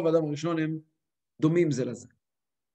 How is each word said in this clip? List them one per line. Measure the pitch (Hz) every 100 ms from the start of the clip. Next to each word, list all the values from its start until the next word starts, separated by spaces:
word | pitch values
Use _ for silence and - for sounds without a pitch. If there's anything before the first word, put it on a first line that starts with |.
ואדם | 165 165
הראשון | 156 147 165 165
הם | 156 156 - _ _ _ _ _
דומים | 156 170 165
זה | 127
לזה. | 123 117 - _ _ _ _ _ _